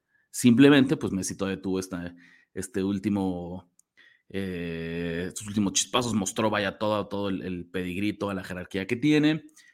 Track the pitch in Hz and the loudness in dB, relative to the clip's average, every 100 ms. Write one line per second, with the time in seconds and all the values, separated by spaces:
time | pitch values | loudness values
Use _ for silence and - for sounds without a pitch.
0 | _ _ _ - 123 120 139 143 131 156 | _ _ _ 2 4 8 10 10 6 2
1 | 104 95 92 95 98 95 98 92 92 90 | -2 -4 -6 -4 -4 -4 -2 -4 -4 -8
2 | 87 - - _ _ - - 98 95 101 | -10 -14 -20 _ _ -12 -8 -4 -2 -2
3 | 104 101 95 87 87 92 - _ _ _ | -2 -2 -2 -4 -8 -12 -16 _ _ _
4 | _ _ _ 98 95 87 85 82 82 85 | _ _ _ -8 -6 -6 -8 -8 -8 -6
5 | 85 85 90 - 104 104 98 - - 123 | -4 -4 -6 -10 -6 -2 0 0 0 0
6 | 120 107 95 - 110 104 98 - 107 107 | 0 -2 -2 -2 0 0 -2 -2 -2 -2
7 | 98 101 101 92 92 90 87 92 90 90 | -2 -4 -4 -4 -6 -8 -6 -6 -6 -4
8 | 104 92 101 95 87 90 90 95 95 117 | -4 -2 -4 -4 -8 -10 -8 -6 -4 0
9 | 151 151 151 156 - _ - | 2 4 4 0 -6 _ -20